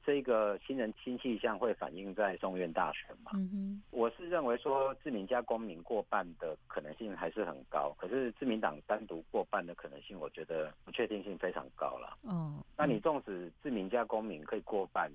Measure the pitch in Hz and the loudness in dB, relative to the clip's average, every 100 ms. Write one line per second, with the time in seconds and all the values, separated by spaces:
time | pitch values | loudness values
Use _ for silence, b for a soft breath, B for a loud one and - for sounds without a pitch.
0 | - 143 131 113 104 98 - 135 110 - | 4 2 4 4 4 2 -2 0 0 -2
1 | - 123 131 110 117 101 113 98 71 82 | -6 -2 0 2 0 2 2 2 -2 -4
2 | 98 95 101 90 98 92 87 82 82 76 | -6 2 2 2 -2 0 0 2 0 0
3 | - - - 196 185 196 196 202 - 127 | -10 -14 -4 -2 0 -2 -2 -6 -6 2
4 | 117 - 175 175 131 120 - 135 135 135 | 2 2 -2 2 2 2 4 4 4 0
5 | 156 113 98 123 117 113 110 82 - 113 | -2 -2 2 2 2 -2 -2 -8 -2 -2
6 | - 104 87 80 82 76 - - 76 76 | 2 0 0 -4 -6 -6 -6 -6 -6 -8
7 | 113 85 85 110 92 69 64 76 71 - | -6 -2 -2 0 -2 -2 -2 0 2 -2
8 | 90 127 127 - 131 110 101 73 - 107 | -2 0 0 0 0 2 0 -2 -2 -2
9 | 110 82 - 110 90 101 85 85 78 69 | -2 -8 -2 -2 2 0 -2 -10 -12 -14
10 | - 92 73 - 80 80 78 - - - | -12 -8 -6 -6 -4 -2 -2 -6 -8 -2
11 | 117 104 95 87 92 85 65 - 67 62 | 0 0 -4 -2 -2 -2 -6 -4 -2 -2
12 | 58 - 254 180 156 147 - - 151 110 | -10 -12 -4 -2 -2 -6 -10 0 2 4
13 | 165 147 - 92 87 - 147 113 95 120 | 4 2 -2 -6 -6 -8 -2 -2 2 2
14 | 113 113 110 78 76 107 - 104 92 92 | 2 0 0 -6 -4 -4 0 -2 0 0
15 | 80 | -2